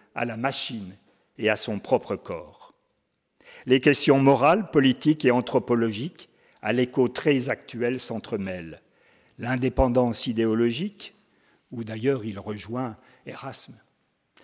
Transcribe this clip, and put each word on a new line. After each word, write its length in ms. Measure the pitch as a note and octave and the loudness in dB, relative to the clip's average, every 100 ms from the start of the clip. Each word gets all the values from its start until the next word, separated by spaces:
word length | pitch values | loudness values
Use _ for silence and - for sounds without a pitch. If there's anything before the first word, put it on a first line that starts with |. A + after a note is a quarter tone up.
| _ | _
à 120 | - A#2+ | -6 -6
la 120 | A2 | -4
machine 580 | C3 C#3 - A#2 F#2 G2 _ _ _ - | -4 -4 -8 -10 -12 -16 _ _ _ -4
et 120 | G#2+ | 0
à 60 | G#2+ | 0
son 240 | - G#2 | -2 -6
propre 360 | - B2+ - G2 | 0 0 0 -8
corps. 580 | - E2+ F2 - - _ _ _ _ _ _ _ - - - | -8 -12 -14 -20 -20 _ _ _ _ _ _ _ -20 -8 2
Les 140 | C3 | 4
questions 400 | D3 C3+ - C3+ | 6 4 6 6
morales, 500 | C3+ C3 C#3+ F#3+ F#3 | 6 6 6 4 2
politiques 560 | D3+ C3+ B2 D3+ D#3 B2+ | 2 4 4 2 2 4
et 60 | |
anthropologiques, 1000 | B2 A#2+ B2+ - A#2+ A2+ G#2+ D#3 - - _ _ _ | 2 2 0 2 0 0 -4 -10 -12 -20 _ _ _
à 120 | G#2+ | -2
l'écho 340 | A#2+ B2 C3 A#2+ | 0 0 2 0
très 420 | - D#3+ C#3 B2 | 0 0 2 0
actuel, 500 | A2 - A#2 A#2+ B2+ | -6 -8 -6 -4 -4
s'entremêlent. 840 | - A2+ - A2 F#2+ F#2 E2 D2+ _ _ _ _ _ - | -8 -10 -8 -6 -6 -8 -12 -16 _ _ _ _ _ -10
L'indépendance 880 | A#2+ B2+ B2+ - C3 B2 B2 A2+ C3 | -6 -2 0 2 2 4 2 0 -4
idéologique, 880 | A2+ A2+ A2+ A#2+ A#2 G3+ - - _ _ _ _ _ _ | 0 0 2 2 0 -6 -10 -18 _ _ _ _ _ _
où 120 | B2 | -12
d'ailleurs 420 | A2 A2 B2+ C3+ G#2+ | -10 -4 -2 -2 -4
il 120 | G2 | -10
rejoint 600 | G2 G#2 F#2 B2 B2+ A2 _ _ - | -10 -10 -8 -8 -8 -10 _ _ -18
Erasme, 500 | A#2 C3+ A#2 - A2 _ _ _ _ _ _ | -14 -14 -14 -16 -20 _ _ _ _ _ _